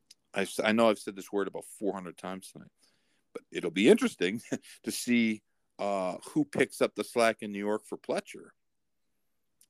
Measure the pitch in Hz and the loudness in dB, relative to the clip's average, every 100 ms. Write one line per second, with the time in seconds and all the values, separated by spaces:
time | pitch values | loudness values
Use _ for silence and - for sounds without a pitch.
0 | _ - _ 101 95 - 110 113 113 101 | _ -20 _ -4 -4 0 2 6 6 4
1 | 107 98 - 101 92 - - - 101 95 | -2 -12 -6 -2 -2 -6 -14 -6 -4 -4
2 | 90 - 92 95 - - - _ _ _ | -8 -10 -8 -8 -12 -18 -20 _ _ _
3 | _ _ _ - - 87 85 85 123 233 | _ _ _ -16 -10 -6 -4 4 6 6
4 | 262 - 90 113 - 127 - - 117 - | 4 0 -2 -2 -6 -8 -8 -12 -8 -6
5 | - 120 113 107 _ _ _ - 101 98 | 0 2 2 0 _ _ _ -6 -2 0
6 | 92 - - 156 143 - 135 - 123 - | -2 -4 -6 -4 -2 0 0 2 -2 -2
7 | - 120 113 107 107 101 104 107 - - | -4 2 2 2 -6 -4 -2 -2 -4 -10
8 | - 180 - - - _ _ _ _ _ | -4 -4 -4 -16 -20 _ _ _ _ _
9 | _ _ _ _ _ _ _ | _ _ _ _ _ _ _